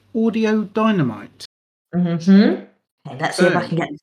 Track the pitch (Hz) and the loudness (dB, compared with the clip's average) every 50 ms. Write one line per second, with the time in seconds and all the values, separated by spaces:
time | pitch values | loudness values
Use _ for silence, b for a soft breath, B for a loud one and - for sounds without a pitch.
0 | _ _ - 226 226 226 208 226 220 214 220 220 208 185 - 220 220 220 214 185 | _ _ -4 -2 -2 0 0 0 0 0 0 -2 -4 -4 -4 -2 0 0 0 0
1 | 143 120 107 101 98 - _ - - - _ _ _ _ _ _ _ _ - 175 | 0 -2 -4 -8 -14 -20 _ -20 -20 -20 _ _ _ _ _ _ _ _ -4 -2
2 | 180 170 170 165 165 185 190 196 226 320 370 359 - - _ _ _ _ _ _ | -2 -2 -2 0 4 6 6 6 6 4 2 -2 -6 -14 _ _ _ _ _ _
3 | - 135 123 131 156 - - - 185 175 170 175 175 - 175 160 - - 147 151 | -18 -16 -10 -8 -6 -6 0 2 2 2 2 0 -2 -4 -4 -4 -4 -6 -10 -14